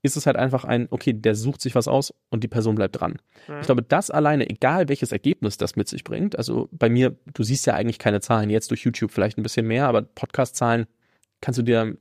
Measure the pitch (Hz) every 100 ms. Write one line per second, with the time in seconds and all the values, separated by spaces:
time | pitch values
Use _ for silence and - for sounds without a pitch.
0 | 143 147 147 127 127 127 - 120 120 123
1 | - 110 110 107 117 135 135 123 117 135
2 | 143 - _ 117 113 117 110 107 98 -
3 | 87 - _ _ - 147 135 123 113 160
4 | - 151 147 151 120 113 131 175 151 143
5 | 123 110 143 - 107 - - - 107 -
6 | - - 202 - - 117 - 170 113 120
7 | 131 - - - 110 135 - - 113 -
8 | 113 104 - 113 107 110 - 117 120 -
9 | 107 - 104 - 110 - 113 117 139 110
10 | - - - - 127 - 120 117 113 _
11 | _ _ _ _ - 123 117 113 113 -